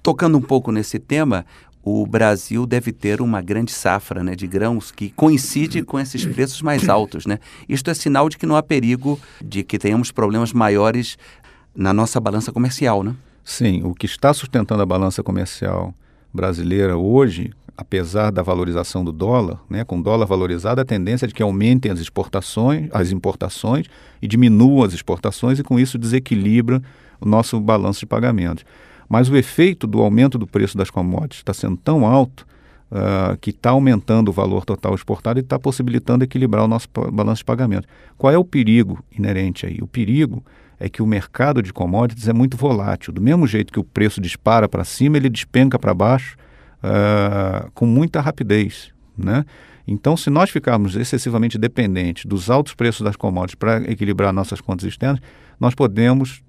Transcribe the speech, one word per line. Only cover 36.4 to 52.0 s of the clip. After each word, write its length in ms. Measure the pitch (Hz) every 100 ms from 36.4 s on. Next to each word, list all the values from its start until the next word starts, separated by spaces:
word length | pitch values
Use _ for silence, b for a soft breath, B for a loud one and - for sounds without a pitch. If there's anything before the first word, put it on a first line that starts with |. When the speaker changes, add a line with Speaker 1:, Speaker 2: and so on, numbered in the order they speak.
| 131 107
Speaker 2:
o 40 | 110
nosso 180 | 113 -
pa-, 200 | - -
balanço 280 | 104 104 110
de 80 | -
pagamento. 420 | 120 127 98 - b b b
Qual 120 | 135
é 60 | 160
o 80 |
perigo 580 | 180 143 110 113 101 82 -
inerente 540 | - 101 95 95 -
aí? 140 | 90 85
O 60 | 98
perigo 580 | - 104 131 156 - - b b b
é 80 | 95
que 120 | -
o 60 | 110
mercado 560 | 104 - - 135 135
de 100 | 95
commodities 540 | - 90 98 120 117 110
é 60 |
muito 240 | 117 131 123
volátil. 560 | 139 117 101 95 -
Do 80 | 85
mesmo 260 | 107 170 143
jeito 260 | 107 104
que 60 | -
o 60 |
preço 360 | 98 - 104 -
dispara 480 | 90 - - 113 107
pra 140 | 95
cima, 340 | 92 - 139 151
ele 120 | 131
despenca 500 | 123 - 127 135 127
pra 160 | -
baixo, 420 | 92 101 131 131 - b b b b
ah, 840 | 98 104 101 104 101 101 95 98 -
com 120 | - 117
muita 340 | 117 165 160
rapidez, 720 | 147 - 110 104 101 - - _ _ -
né? 280 | 95 120 147 B B B -
Então, 300 | 104 - 160
se 140 | -
nós 200 | 143 190
ficarmos 460 | 156 127 117 101 95
excessivamente 600 | 120 131 123 117 117 107
dependentes 680 | 113 - 110 92